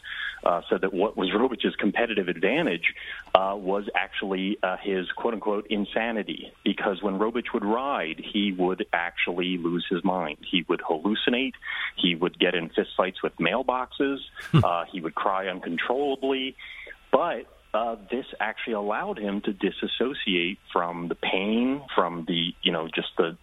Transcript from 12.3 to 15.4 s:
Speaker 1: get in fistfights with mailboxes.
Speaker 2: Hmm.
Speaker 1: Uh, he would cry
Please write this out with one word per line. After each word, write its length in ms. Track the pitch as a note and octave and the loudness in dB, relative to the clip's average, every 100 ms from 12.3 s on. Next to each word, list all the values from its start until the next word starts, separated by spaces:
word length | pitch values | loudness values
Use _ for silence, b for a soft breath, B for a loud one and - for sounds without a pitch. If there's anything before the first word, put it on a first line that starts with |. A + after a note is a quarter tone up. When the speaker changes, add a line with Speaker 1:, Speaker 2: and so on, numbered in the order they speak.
| - | 2
Speaker 1:
get 160 | F2+ | 2
in 160 | F2+ E2 | 2 0
fistfights 540 | - F#2+ - F#2+ - | -2 0 2 0 0
with 120 | - - | -4 0
mailboxes. 800 | E2 G#2+ B2+ B2+ B2+ - C#3 C#3 - - B | 0 0 0 -2 -2 -2 0 -2 -8 -14 B
Speaker 2:
Hmm. 120 | D#3+ | 4
Speaker 1:
Uh, 200 | G2 E2+ | 6 2
he 160 | D#2+ G2 | -2 -6
would 160 | D#2+ - | -6 -2
cry 320 | G#2+ F#2+ | 0 0